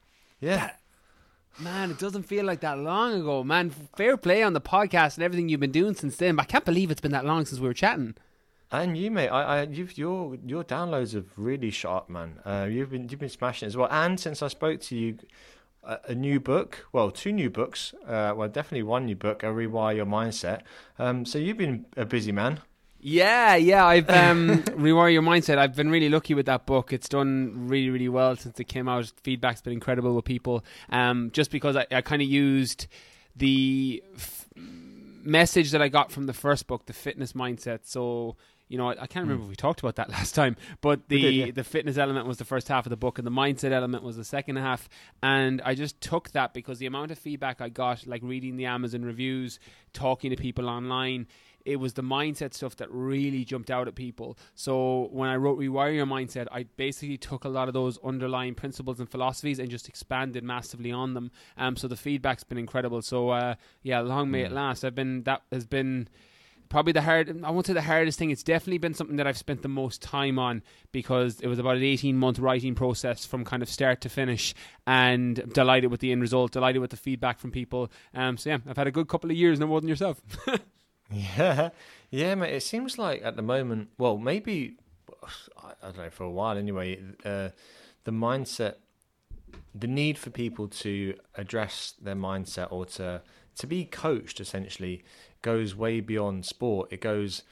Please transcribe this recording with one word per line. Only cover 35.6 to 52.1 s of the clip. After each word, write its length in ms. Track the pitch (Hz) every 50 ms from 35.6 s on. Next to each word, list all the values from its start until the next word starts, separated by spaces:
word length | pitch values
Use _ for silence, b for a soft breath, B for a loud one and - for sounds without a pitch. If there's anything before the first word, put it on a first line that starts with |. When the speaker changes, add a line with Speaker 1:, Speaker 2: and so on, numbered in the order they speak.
| 160 139
Speaker 2:
that 120 | 151 151
I 60 | 147 135
got 220 | 135 147 143 -
from 160 | - 143 139
the 60 | 135
first 340 | 123 - - 143 143 - -
book, 200 | - 127 117 -
The 80 | - 120
Fitness 400 | - - 143 - - 135 120 -
Mindset. 460 | 131 127 123 120 113 - 127 117 110
So, 540 | - - - 127 123 120 120 117 117 113 110 b b b b b b
you 120 | - 123 127
know, 100 | 123 123
I, 40 |
I 140 | - - 131
can't 180 | - - 180 180
remember 180 | - 139 120
Speaker 1:
Mm. 40 | 107
Speaker 2:
if 40 | 98
we 60 | 98
talked 240 | - - 147 170 -
about 160 | - 120 -
that 120 | - 113 -
<laughs> 80 | 104 92
last 160 | - - -
time, 220 | 156 143 127 117 B B B B -
but 280 | - 147 143 - - -
the, 80 | 147
Speaker 1:
We 60 | 139
did, 120 | 139 139 131
yeah. 180 | 131 131 120
Speaker 2:
the 120 | 123 131 123
fitness 340 | - - 160 139 151 131 143
element 280 | 143 139 135 135 113
was 120 | 127 123 -
the 60 | 120
first 220 | - 135 127 -
half 200 | - 139 127 -
of 40 | 117
the 60 | 117
book 220 | 107 127 123 - -
and 80 | 120
the 40 | 120
mindset 400 | 123 131 139 143 139 - 147 135
element 300 | 131 127 127 123 - -
was 140 | - 120 113
the 80 | 113 110
second 320 | - - 139 139 - 135
half. 320 | 131 135 131 127 - - B B B B B B _
And 380 | - 135 135 135 135 131 131 127 -
I 100 | 127 131
just 260 | 135 151 143 - _
took 300 | - - 160 170 - -
that 220 | - 147 131 120 -
because 260 | 127 117 135 127 117
the 60 | 135
amount 260 | 127 131 143 147 156
of 60 | 160 143
feedback 420 | - 151 147 135 139 131 123 -
I 80 | 123 -
got, 360 | 120 - 127 123 123 117 -
like, 160 | 123 120 117 120
reading 320 | 123 131 131 127 131 127
the 80 | 127 127
Amazon 400 | 123 123 123 123 117 120 120 120
reviews, 560 | 120 117 120 131 131 131 131 127 120 - b b b b b b b
talking 380 | - - 131 131 131 - - 131
to 60 | 127
people 320 | - 131 123 117 127 123 120
online, 600 | 120 120 123 127 127 127 131 127 131 123 117 b b b b b b b _
it 160 | 135 143 139
was 140 | 131 127 -
the 80 | 135
mindset 520 | 127 127